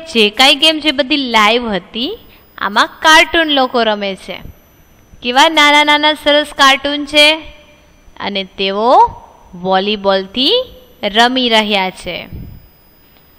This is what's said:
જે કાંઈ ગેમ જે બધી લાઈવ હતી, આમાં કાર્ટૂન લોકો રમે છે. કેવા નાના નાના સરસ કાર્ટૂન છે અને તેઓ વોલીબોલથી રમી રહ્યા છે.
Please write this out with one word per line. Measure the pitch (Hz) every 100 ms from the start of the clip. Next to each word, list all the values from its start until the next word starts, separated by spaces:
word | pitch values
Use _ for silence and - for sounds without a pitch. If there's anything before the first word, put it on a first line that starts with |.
જે | - 226 208
કાંઈ | 208 269 302
ગેમ | 320 311
જે | 294
બધી | 269 277 294 254
લાઈવ | 220 208 233 233
હતી, | 190 - 214 277 466 - - _ -
આમાં | 196 208 311 -
કાર્ટૂન | 320 320 339 339 320
લોકો | 285 254 240
રમે | 226 208 202 190
છે. | - 175 - - _ _ _ _ _ -
કેવા | 240 254 320
નાના | 311 294 294
નાના | 294 294 302
સરસ | 302 302 294 294
કાર્ટૂન | - 269 269 285 294
છે | 285 294 294 320 311 - - - _ _ - -
અને | 196 196 190 -
તેઓ | 196 202 233 330 466 - - - - 175
વોલીબોલથી | 180 190 202 214 196 196 190 240 285 494 508 - - _ 202
રમી | 208 240 262 247
રહ્યા | 220 214 202 185
છે. | - - 165 - - - - - _ _ _ _ _ _